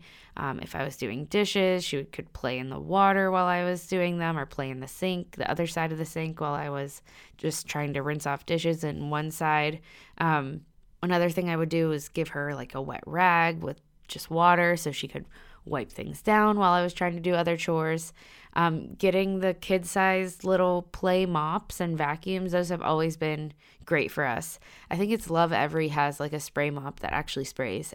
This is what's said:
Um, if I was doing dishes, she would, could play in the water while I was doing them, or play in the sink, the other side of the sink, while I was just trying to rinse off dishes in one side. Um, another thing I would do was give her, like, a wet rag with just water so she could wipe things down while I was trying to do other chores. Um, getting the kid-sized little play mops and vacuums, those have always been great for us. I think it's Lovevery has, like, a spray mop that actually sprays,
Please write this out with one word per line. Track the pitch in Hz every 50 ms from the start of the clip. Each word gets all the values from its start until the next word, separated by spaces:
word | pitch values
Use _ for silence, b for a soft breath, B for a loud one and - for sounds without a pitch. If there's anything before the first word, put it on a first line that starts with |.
| B B B B B B B
Um, | - - 139 131 -
if | - - -
I | - 135
was | 131 135
doing | - 131 107 104 175 156
dishes, | - - 208 208 - - 202 185 185 185 180 -
she | - 151
would, | 139 139 -
could | - - 165 - -
play | - - 123 127 127
in | 127 131
the | 135 143
water | 147 156 180 196 196 196 196 196 190 190
while | 185 185 180
I | 180 180 175 180
was | 180 180 170 -
doing | - 190 185 175 175 175 170
them, | 170 165 165
or | 151 135
play | - - - 135 135
in | 131 127
the | 131
sink, | 131 - - 185 185 180 175 175 - -
the | - - -
other | 151 165 170
side | 165 165 170 160 160
of | 160
the | 156 160
sink, | 156 - 165 160 160 156 -
while | 156 147 143
I | 147 151 147
was | 143 139 139 143 - - B B B B B B B
just | - - 160 151 - -
trying | - - 147 147 147 143
to | 143 135
rinse | 147 151 151 -
off | 143 139 143 -
dishes | - 170 165 170 165 165 160 165
in | 151 - - 143 147
one | 151 147 156 156
side. | 151 - 165 156 151 151 147 151 156 156 B B B B B B B B
Um, | 170 165 156 147 135 135 151 151 - _ _ - - - - -
another | - 180 180 175 175 175
thing | 170 185 180 175
I | 165
would | 160 165 160
do | 165 165 165 160
was | 151 143 147 -
give | - 170 156 -
her, | - 143 143 147 143
like, | 131 123 - -
a | 131
wet | 135 143 123 - -
rag | - 151 170 185 180 170 170 165 165 170 165
with | 165 - 151 - _ _ _ _ -
just | - - - - -
water | 160 165 175 175 175 170 175 170 175
so | 160 - 151
she | 135 - -
could | - - 143 - - B B B B B B B
wipe | - 156 135 107 -
things | - - - - 147 -
down | - 214 214 214 214 214 208
while | 208 196 180
I | 175 180
was | 175 180 175
trying | - 180 175 170
to | 175
do | 165 180 180
other | 170 170 170 170
chores. | 165 - - 165 160 160 160 160 165 165 - B B B B B B B B B
Um, | - 170 170 160 160 - - -
getting | - 196 185 180 190 196 196 190 190
the | 185 190 175
kid-sized | 175 - - 190 185 180 - - 196 190 190 190 185 185 180 170 - -
little | 185 190 180 185 180 180 180 180 -
play | - - - 185 180 185 185
mops | 180 170 156 151 160 175 202 - - - -
and | 180 170 165
vacuums, | 156 151 143 151 160 - 190 190 185 185 180 175
those | 180 175 165
have | 180 165
always | - - 160 156 160 165 156
been | 160 160 156 151 151 151 151 - b b b b b -
great | - 170 147 135 -
for | - 151 143
us. | 127 117 - - - - - B B B B B B
I | 170
think | 170 202 208
it's | 226 220 -
Lovevery | - 165 165 170 165 160 104 139 147 160 160 156 156
has, | 147 151 143 143 143 -
like, | 147 143 147
a | 151
spray | - - - 143 147 147
mop | 147 139 135 139 - -
that | - - -
actually | - 147 - - 139 135
sprays, | - - - 131 110 92 123 160 -